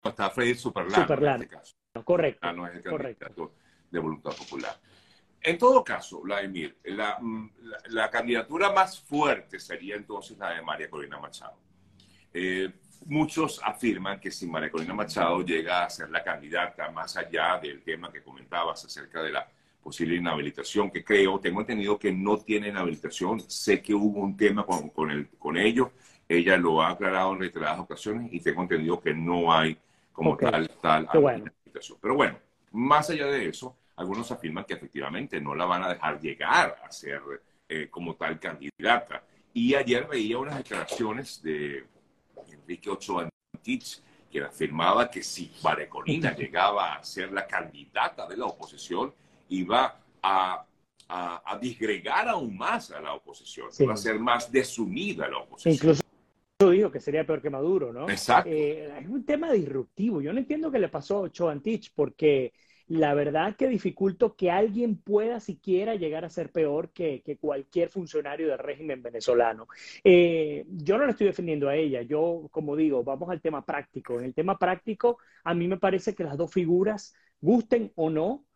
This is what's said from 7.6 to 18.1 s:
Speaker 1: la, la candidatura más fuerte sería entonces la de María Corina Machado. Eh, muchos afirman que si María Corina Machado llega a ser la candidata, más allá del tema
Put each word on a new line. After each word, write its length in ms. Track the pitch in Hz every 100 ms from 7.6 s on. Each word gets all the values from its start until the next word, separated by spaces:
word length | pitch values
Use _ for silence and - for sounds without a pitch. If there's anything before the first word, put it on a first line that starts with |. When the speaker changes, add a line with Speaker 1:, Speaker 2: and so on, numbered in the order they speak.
Speaker 1:
la, 160 | 117 107 -
la 200 | 113 107
candidatura 600 | 117 117 117 113 165 202
más 260 | 196 185 -
fuerte 640 | - 147 147 107 - 95
sería 340 | - 85 92
entonces 420 | 104 104 101 95 101
la 140 | 95
de 80 | 85
María 280 | 80 76 76
Corina 300 | 76 71 73
Machado. 380 | 73 - 58 - _ _ _ _ _ _ _
Eh, 400 | 87 92 92 95 - _ - -
muchos 520 | 147 156 160 156 -
afirman 560 | 110 - 117 92 95 98
que 100 | 95
si 160 | - 87
María 240 | 80 78
Corina 220 | 80 82
Machado 500 | 101 104 107 87 90
llega 420 | 90 80 85 90
a 60 | 85
ser 200 | - 76
la 120 | 82
candidata, 680 | 87 76 73 85 85 - 78
más 260 | 80 82 92
allá 420 | - 80 82 90
del 220 | 73 69
tema 300 | 82 80 87